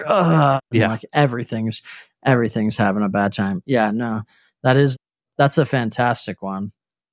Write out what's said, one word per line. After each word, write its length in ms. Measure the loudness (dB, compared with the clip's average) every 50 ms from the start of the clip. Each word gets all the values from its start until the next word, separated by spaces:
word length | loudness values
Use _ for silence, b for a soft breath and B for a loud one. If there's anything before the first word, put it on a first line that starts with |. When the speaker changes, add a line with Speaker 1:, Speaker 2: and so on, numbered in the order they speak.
| -2 0
Speaker 1:
"Ugh," 520 | 0 2 2 4 4 4 4 4 2 0 -2 -2
and, 80 | 0 0
Speaker 2:
Yeah. 80 | 0 0
Speaker 1:
like, 160 | 0 -4 -8 -4 0
everything's, 720 | 0 2 2 0 -4 -8 -6 -6 -6 -4 -4 -6 -6 B B B B B B B B 0
everything's 500 | 2 2 2 2 0 0 0 -2 -2 0
having 280 | 0 0 0 0 0 -2
a 60 | -2
bad 240 | 0 0 0 0 0
time. 280 | -2 -4 -2 -4 -6 -4 -2
Yeah, 240 | 0 0 0 0
no, 320 | -2 -2 -4 -4 -6 -6 -8 b b b b b b _ 0
that 120 | 2 4
is, 220 | 4 4 2 0 -4 _ _ _ _ _ _ _ 2
that's 220 | 2 2 4 2
a 60 | 0
fantastic 760 | 0 0 -2 -2 -2 -2 0 0 0 0 -2 -6 -10 -12 -10
one. 300 | -8 -8 -8 -8 -8 -10 -12 _ _ _ _ _ _ _